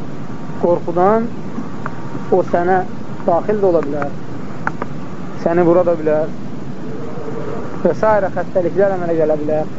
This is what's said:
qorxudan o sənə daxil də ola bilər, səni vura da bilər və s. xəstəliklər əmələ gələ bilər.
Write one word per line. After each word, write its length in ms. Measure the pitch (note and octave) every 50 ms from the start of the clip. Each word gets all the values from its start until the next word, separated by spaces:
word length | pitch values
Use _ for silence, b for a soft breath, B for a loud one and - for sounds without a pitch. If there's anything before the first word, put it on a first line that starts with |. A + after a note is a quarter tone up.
| - - - - - - - - - - -
qorxudan 720 | - - E3+ F3 D#3+ - - E3+ F3 F3+ G3 A3 A3+ A3+ A#3+ - - - - - - - - - - - - - - - - - - -
o 160 | - - F#3 E3+
sənə 380 | - - F3 F3 F3+ F#3+ F#3 F#3 - - - - - - -
daxil 400 | - - F3 E3 - - G#3+ G#3+
də 60 | G3 F#3+
ola 120 | E3+ E3 D3
bilər, 320 | C#3 D3 D3 C#3 C#3+ C#3+ - - - - - - - - - D#3+ - - - - - - - - - - - - - - - -
səni 200 | E3+ E3+ F3 F3+
vura 200 | E3 E3+ F3+ F3+
da 80 | F3 F3
bilər 360 | D#3+ D#3 D#3 D3+ D#3 D#3+ D#3 - - - - - - - - - - - - - - - - - - - - - - - - - - - - - - -
və 100 | F3+ D#3
s. 200 | D3+ - G#3+ G#3+ G#3 F#3+ F3 D#3+
xəstəliklər 600 | F3+ F3 D#3 - G3 F3 E3 C#3+ F3 G3 G3 F#3+ F3+
əmələ 180 | F3 E3+ E3+
gələ 220 | D#3+ D#3 D3+ D3+ D3+
bilər. 300 | D3+ D3 D3+ D3+ D#3 - -